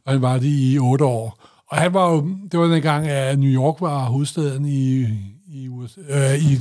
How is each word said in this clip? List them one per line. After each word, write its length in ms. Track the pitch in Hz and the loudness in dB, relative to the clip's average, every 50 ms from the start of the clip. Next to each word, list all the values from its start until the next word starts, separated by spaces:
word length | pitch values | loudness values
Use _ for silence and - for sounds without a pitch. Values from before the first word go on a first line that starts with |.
| - | -4
og 60 | 135 | -2
han 100 | 135 135 | 0 0
var 120 | 127 127 131 | 2 2 0
det 100 | 127 127 | 0 0
i 300 | 147 147 139 131 131 135 143 | 0 2 2 2 2 2 2
otte 240 | 127 127 131 143 151 | 2 2 4 4 2
år. 340 | 131 120 110 110 113 - _ _ - _ _ _ | 2 0 -2 -6 -8 -12 _ _ -20 _ _ _
Og 100 | - - | -6 -2
han 160 | - 165 180 180 | 0 0 2 2
var 160 | 196 185 175 | 2 2 2
jo, 180 | 165 156 147 175 190 190 202 175 | 2 2 0 -2 -6 -8 -8 -4
det 80 | 175 170 | 0 0
var 60 | 170 | 2
dengang, 400 | 170 165 160 139 160 147 151 156 | 2 2 2 2 2 0 0 0
at 320 | 147 143 139 135 131 139 139 | -2 -2 -2 0 0 0 2
New 100 | 135 135 | 2 2
York 320 | 131 127 131 156 151 - | 2 2 2 0 0 -2
var 180 | 180 160 143 135 | -2 -2 -2 -2
hovedstaden 680 | 127 120 123 139 147 143 - 170 151 143 131 135 147 | -2 -2 -2 -2 -2 -4 -4 -4 -4 -4 -4 -4 -4
i, 360 | 143 139 135 131 131 131 131 127 110 110 104 98 98 104 160 202 185 147 | -2 -2 0 0 0 0 0 0 -2 -4 -6 -8 -12 -16 -20 _ -18 -16
i 140 | 135 131 | -14 -14
U 200 | 127 123 123 123 | -12 -12 -14 -14
S 100 | - - - 170 143 | -16 -18 -18 -10 -4
A, 240 | 139 143 139 135 139 | -2 0 2 2 2
øh, 60 | 143 | 2
i 200 | 160 143 139 123 | 2 2 2 2